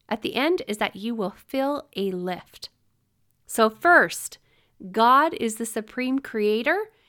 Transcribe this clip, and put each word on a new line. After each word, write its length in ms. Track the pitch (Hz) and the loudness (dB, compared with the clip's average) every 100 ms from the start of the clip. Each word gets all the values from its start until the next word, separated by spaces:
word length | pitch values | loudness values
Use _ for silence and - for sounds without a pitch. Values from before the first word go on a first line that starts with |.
| _ | _
at 140 | - | -6
the 120 | - - | -4 -2
end 280 | 294 359 - | 0 0 -2
is 100 | 208 | -4
that 180 | 208 190 | -4 -4
you 180 | 220 | -8
will 160 | 226 190 | -4 -6
feel 580 | - _ 269 269 294 - - | -6 _ -2 -2 -4 -6 -6
a 140 | 196 | -4
lift. 600 | 180 180 175 - - - _ _ _ _ _ _ _ _ | -4 -6 -8 -12 -20 -20 _ _ _ _ _ _ _ _
So 160 | - 220 | 2 2
first, 720 | 220 339 339 170 - - - _ _ _ _ 190 | 2 6 6 6 -2 -12 -16 _ _ _ _ -8
God 420 | 202 233 262 320 | 2 6 6 4
is 220 | - 226 220 | 0 -4 -4
the 100 | 233 | -6
supreme 540 | 226 214 - 254 269 | -8 -8 -6 -4 -4
creator 720 | - 220 208 214 247 370 427 _ | -4 -2 0 0 0 -2 -4 _